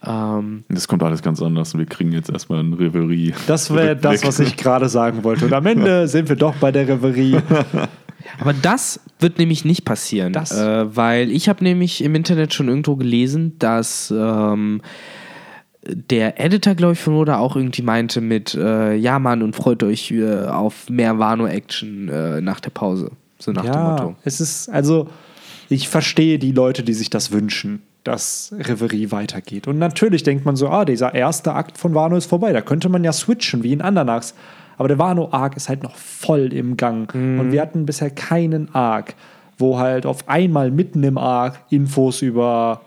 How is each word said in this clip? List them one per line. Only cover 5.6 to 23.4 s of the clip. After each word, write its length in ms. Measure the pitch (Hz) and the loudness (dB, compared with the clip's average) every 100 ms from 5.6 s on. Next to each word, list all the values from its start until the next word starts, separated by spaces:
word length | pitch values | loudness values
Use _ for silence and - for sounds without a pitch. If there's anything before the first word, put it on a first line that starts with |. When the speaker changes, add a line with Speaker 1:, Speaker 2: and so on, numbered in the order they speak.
| 175 | 2
Speaker 3:
Ende 420 | 233 196 180 165 | 4 4 4 2
Speaker 2:
<laughs> 20 | |
Speaker 3:
sind 180 | 147 156 | 2 2
wir 80 | 135 | 2
doch 200 | 156 147 | 2 4
bei 180 | 139 | 2
der 120 | 139 135 | 4 2
Reverie. 480 | 131 131 127 131 131 - 156 139 139 - - - - - 131 | 2 2 2 4 4 4 2 2 -2 -4 -8 -20 -20 -20 -4
Speaker 1:
Aber 100 | 131 | 0
das 460 | 139 160 247 - - - _ | 2 2 2 -2 -8 -14 _
wird 180 | 170 170 | 0 2
nämlich 260 | 165 156 | 2 2
nicht 220 | 156 170 - | 2 0 0
passieren, 480 | 107 - 104 92 | -4 -2 -2 0
Speaker 3:
Das 180 | 92 80 | -2 -2
Speaker 1:
äh, 420 | 107 107 110 107 | 0 2 2 0
weil 380 | 113 117 117 123 | 0 2 2 2
ich 160 | 147 208 | 2 2
hab 140 | 196 | 2
nämlich 420 | 185 180 180 - | 2 2 0 0
im 100 | 147 156 | 0 0
Internet 380 | 165 170 156 | 2 2 0
schon 140 | - 135 | 0 0
irgendwo 300 | 135 147 139 | 0 0 0
gelesen, 560 | 123 120 127 156 165 156 | 2 2 2 0 -2 0
dass, 540 | 117 113 113 - - 107 | 0 2 0 -6 -4 -2
ähm, 680 | 110 110 107 104 104 107 - - - - - - - - _ _ - | 0 2 0 0 -2 -4 -8 -20 -20 -20 -20 -20 -20 -20 _ _ -12
der 540 | - - 120 110 - | -12 -2 0 0 0
Editor, 360 | 151 202 202 180 | 0 2 2 4
glaub 180 | 175 | 2
ich, 60 | 170 | 2
von 140 | - | 2
Oda 260 | 156 156 120 | 2 2 2
auch 180 | 127 135 | 0 0
irgendwie 240 | 127 123 | -2 -2
meinte 400 | 123 113 117 - | 0 0 0 -2
mit, 340 | 113 110 - - | 0 -2 -2 -2
äh, 400 | 98 110 107 107 | 0 2 2 2
„Ja, 240 | 120 135 | 2 2
Mann, 220 | 131 117 | 2 0
und 120 | 110 | 0
freut 300 | 107 - 117 | 0 0 2
euch, 280 | 104 110 - | 0 -2 -2
äh, 340 | 113 110 101 98 | -2 0 0 -2
auf 440 | 85 107 - - | -2 -2 -4 -6
mehr 300 | 123 113 110 | 0 2 2
Wano-Action, 880 | 110 113 113 90 - - 110 101 98 | 2 2 0 -2 -6 -10 -10 -10 -6
äh, 320 | 73 80 78 | -4 -2 -2
nach 220 | 90 98 | -4 -6
der 80 | - | -10
Pause.“ 420 | - 101 92 80 - _ | -6 -4 -2 -6 -10 _
So 140 | _ | _